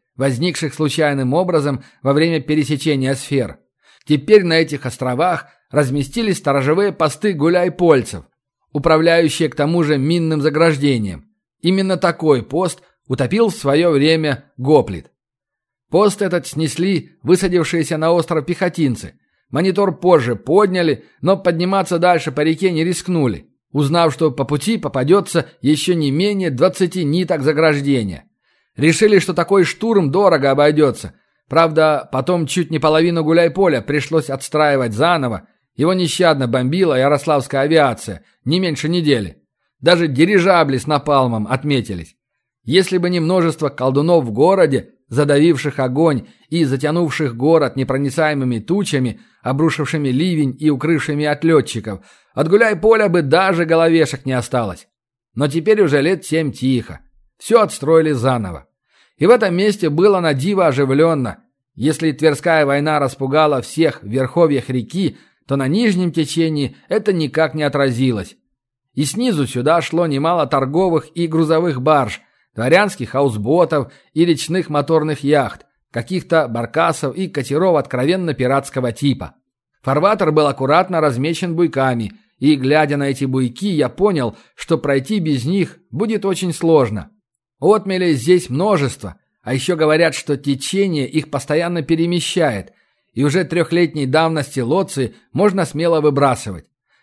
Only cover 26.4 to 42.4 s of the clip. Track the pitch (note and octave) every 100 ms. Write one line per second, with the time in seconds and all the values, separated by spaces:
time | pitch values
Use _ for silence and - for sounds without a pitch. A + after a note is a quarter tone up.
26.4 | F3 B2 F3+ - F3+ F#3 D3 E3+ F#3 D#3+
27.4 | C#3 D3 D#3+ C#3+ C#3 C3 G2+ D2+ - _
28.4 | _ _ _ - D#3 D#3 G#3+ G3 - E3+
29.4 | E3 G3 E3+ - A3+ G#3 D3 F3 G3+ D#3
30.4 | C#3 C#3 D3 D3+ C#3+ - - - _ _
31.4 | _ D#3 E3 D#3 D#3 C#3+ - C3 C3+ F3
32.4 | D3+ F3+ E3 D#3+ D#3 D#3 E3+ E3+ D#3 E3
33.4 | E3 F#3 F#3+ B2+ B2 D3 - D#3+ C#3+ C3+
34.4 | - D3+ D3+ C#3 A#2+ G#2+ E3 E3+ B2+ G2+
35.4 | - _ _ - D#3+ F#3 E3+ - E3+ C#3+
36.4 | B2 B2+ B2+ F3 F3 B2+ C#3 C#3+ D#3+ D3
37.4 | B2 C#3 D3 D#3+ C#3 A2 - F2+ - _
38.4 | C3 F3 F#3 C#3+ D3+ F3 D3+ B2 F#2 -
39.4 | _ _ _ _ C#3+ F3 E3 C3 F3 G3
40.4 | F3+ F3 D3 C3 C#3 D3 D3 C#3 B2+ A2
41.4 | G#2 C3 D3 C3+ G#2+ F2+ D#2+ _ _ _